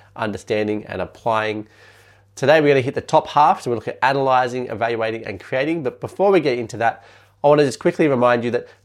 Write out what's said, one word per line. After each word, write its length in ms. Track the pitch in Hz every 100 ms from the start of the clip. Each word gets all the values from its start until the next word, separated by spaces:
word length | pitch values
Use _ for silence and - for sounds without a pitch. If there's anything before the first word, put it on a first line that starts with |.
| _ -
understanding, 680 | 113 101 - 107 107 104 107
and 160 | 95
applying. 680 | 87 - 120 110 107 107 104 _ - _ _ _ _ -
Today, 260 | 131 160
we're 80 | 147
gonna 100 | 135
hit 160 | 127 131
the 60 |
top 260 | - 156 -
half, 340 | 143 156 -
so 80 | 143
we'll 100 | 113
look 100 | 113
at 100 | -
analyzing, 680 | 127 139 135 127 127 127 123
evaluating, 580 | 110 113 113 110 113 113
and 160 | 98
creating. 420 | - 131 147 170
But 160 | 127 -
before 320 | 117 - 196
we 80 | 190
get 180 | 147 123
into 200 | 113 110
that, 260 | 113 - - - _ _
I 60 | 147
wanna 160 | 147 139
just 140 | -
quickly 280 | 175 170 160
remind 380 | 127 120 120 120
you 60 |
that 180 | 117 - _